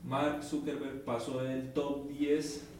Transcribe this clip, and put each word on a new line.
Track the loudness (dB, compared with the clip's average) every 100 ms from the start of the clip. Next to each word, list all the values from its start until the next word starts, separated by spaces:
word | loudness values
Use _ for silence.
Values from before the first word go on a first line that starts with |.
Mark | 0 2 2 2
Zuckerberg | -2 -2 0 -2 -2 -4 -2
pasó | -2 0 -2
del | 0 0 0
top | 0 0 0 -4
diez | 0 4 4 4 -6 -10 -14